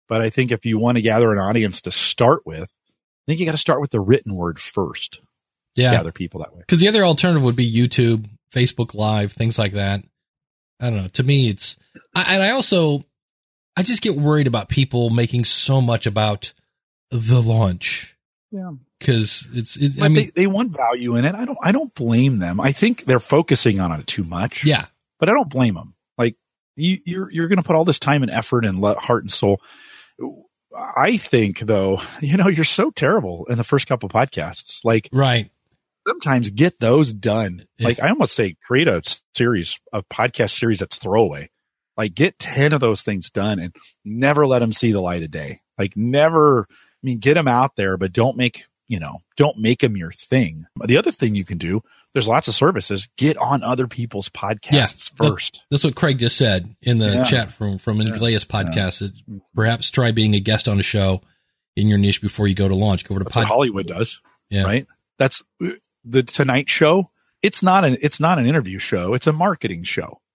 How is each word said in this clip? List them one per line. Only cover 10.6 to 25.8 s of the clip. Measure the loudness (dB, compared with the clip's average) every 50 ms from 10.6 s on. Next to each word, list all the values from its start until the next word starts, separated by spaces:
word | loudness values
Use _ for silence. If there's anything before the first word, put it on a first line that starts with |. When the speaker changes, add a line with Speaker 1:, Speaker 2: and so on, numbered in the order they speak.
| _ _ _ -6
Speaker 2:
I | -4 -4
don't | -2 -4
know. | -4 -4
To | -4 -2
me, | 0 2 2 2 2 0
it's, | -2 -4 -8 -10 -12 -14 _ _ -20 -20 _ _ -4
I, | -2 0 0 0
and | 2
I | 2 2
also, | 0 0 0 0 2 2 2 2 0 -2 -4 _ _ _ _ _ _ _ _ _ _ _ _ _ _
I | -2
just | -2 -2 -2 -2
get | -2 -2 0
worried | 2 2 4 4 4 4 2
about | 0 -2 -2 -2
people | 0 0 0 2 0 0 0 2
making | 2 2 0 0 0 -2 -2
so | -2 -2 -2 0 2 2 2
much | 2 2 0 0 -2
about | -2 0 0 0 0 0 -4 -8 -12 -16 _ _ _ _ _ _ _ _ _ _ _
the | -6 -2 2 4 4 4
launch. | 4 4 2 2 2 2 0 -2 -4 -6 -6 -8 -10 -14 _ _ _ _ _ _ _ _
Speaker 1:
Yeah. | -12 -12 -12 -12 -14 -18 _ _ _ -4
Speaker 2:
'Cause | -2 0 0 0 0 -2 -4 -8 -10 -8
it's, | -8 -8 -8 -8 -4
it, | -2 -2 -2 0 2
I |
Speaker 1:
But | 4 4
Speaker 2:
mean, | 6
Speaker 1:
they, | 4 4 2 0 0
they | 0 2
want | 2 0 -2 -4 -4
value | -2 -2 -2 -2 -2 -2 0 0
in | 2 0
it. | 0 0
I | -2 -6
don't, | -6 -6 -2
I | 0 0
don't | 0 0 -2 -6 -6
blame | -4 -2 2 2 4 4 4 2 0
them. | -2 -2 -2 0
I | 0 0
think | 2 2 0 0 0 0 0
they're | 0 0 0
focusing | 2 2 2 2 2 2 2 2 2 2 2 0
on | 0 -2
it | -4 -6 -6 -6
too | -6 -6 -6
much. | -6 -6 -6 -6 -6 -4 -2 0
Speaker 2:
Yeah. | 0 0 0 -2 -8 _ _ _ _ _ _
Speaker 1:
But | 0 2
I |
don't | 2 2 0 -2
blame | 0 0 0 0 0
'em. | -4